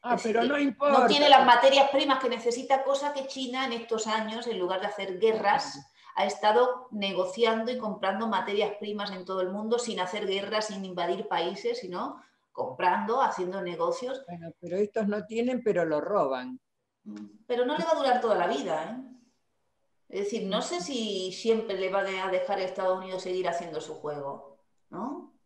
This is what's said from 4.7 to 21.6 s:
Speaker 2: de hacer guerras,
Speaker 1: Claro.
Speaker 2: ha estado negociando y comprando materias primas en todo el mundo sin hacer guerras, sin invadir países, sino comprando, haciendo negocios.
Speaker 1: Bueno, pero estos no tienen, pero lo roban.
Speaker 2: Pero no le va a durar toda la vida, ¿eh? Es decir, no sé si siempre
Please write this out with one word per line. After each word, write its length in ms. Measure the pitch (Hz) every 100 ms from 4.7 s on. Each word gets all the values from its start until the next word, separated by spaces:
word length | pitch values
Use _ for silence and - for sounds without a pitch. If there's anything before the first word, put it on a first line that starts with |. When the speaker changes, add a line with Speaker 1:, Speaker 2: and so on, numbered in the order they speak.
| 185
Speaker 2:
de 60 | 196
hacer 320 | - 190 180
guerras, 540 | 220 220 196 - -
Speaker 1:
Claro. 140 | - - _ - -
Speaker 2:
ha 100 | 202
estado 600 | - 233 226 247 - -
negociando 840 | 208 196 180 185 - 226 226 226
y 60 | 233
comprando 500 | 220 185 190 202 226
materias 440 | 196 196 202 208 -
primas 320 | 208 208 202
en 120 | 185
todo 180 | 180 190
el 80 | 185
mundo 280 | 202 214 233
sin 220 | 233 185
hacer 260 | 185 208 202
guerras, 420 | 190 202 214 214
sin 160 | 196
invadir 440 | 190 180 233 190 -
países, 520 | 175 170 196 240 240
sino 400 | 180 180 262 - - _ _
comprando, 680 | - - - 185 202 202 247
haciendo 400 | 247 - 180 190
negocios. 640 | 180 165 170 170 247 262 -
Speaker 1:
Bueno, 240 | 170 170 -
pero 180 | 175 180
estos 300 | 208 226 208
no 180 | 208 208
tienen, 360 | 226 240 254
pero 220 | 247 180 165
lo 160 | 151
roban. 580 | 151 208 143 131 127 127 _ _ _ _ - 208 - - _
Speaker 2:
Pero 180 | 240 254
no 100 | 311
le 60 |
va 80 | 330
a 40 | 311
durar 260 | 277 240
toda 140 | 226 185
la 100 | 175
vida, 380 | 277 214 156
¿eh? 280 | 170 247 - - _ _ _ _ _ _ _ _ _
Es 100 | 190 202
decir, 180 | 226 190
no 140 | 208
sé 200 | - 349
si 500 | - 254 220 190 185
siempre 480 | - 233 220